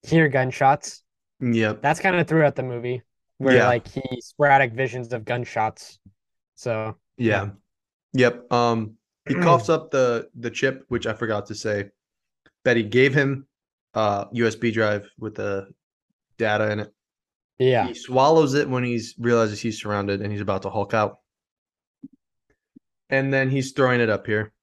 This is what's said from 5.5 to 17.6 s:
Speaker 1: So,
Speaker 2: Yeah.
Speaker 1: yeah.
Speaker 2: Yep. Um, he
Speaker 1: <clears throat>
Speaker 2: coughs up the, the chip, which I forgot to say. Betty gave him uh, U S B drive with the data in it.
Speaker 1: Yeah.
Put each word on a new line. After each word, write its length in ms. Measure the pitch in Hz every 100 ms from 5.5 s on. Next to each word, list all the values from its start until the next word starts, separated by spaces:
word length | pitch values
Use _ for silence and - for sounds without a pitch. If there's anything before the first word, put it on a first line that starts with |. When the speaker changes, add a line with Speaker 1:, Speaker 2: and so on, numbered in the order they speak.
| 113 110 - - - - _ _ _ _
Speaker 1:
So, 420 | _ 127 110 110 107 _ -
Speaker 2:
Yeah. 300 | 117 101 104
Speaker 1:
yeah. 40 | - _ _ _ _ _
Speaker 2:
Yep. 400 | 131 123 120 -
Um, 440 | 123 120 113 107 - _ _ -
he 80 |
Speaker 1:
<clears throat> 60 | 180
Speaker 2:
coughs 280 | 170 170 -
up 220 | 160 160
the, 380 | 139 123 117 - 127
the 140 | 117
chip, 340 | - 135 131 -
which 180 | 120 117
I 60 |
forgot 320 | 107 113 104 101
to 80 | 104
say. 340 | 110 101 101 _ _ _ _ _ _ _
Betty 180 | 127 120
gave 300 | 104 120 139
him 320 | 139 139 135 - _ _ _ _ 110
uh, 300 | 107 101 -
U 160 | 120 113
S 80 |
B 160 | 107 120
drive 380 | 110 107 104 - -
with 160 | 107
the 320 | 107 101 98 98 _ _ _ _ _ _ _
data 320 | 110 107 107
in 100 | 107
it. 140 | 104 _ _ _ _ _ _
Speaker 1:
Yeah. 300 | _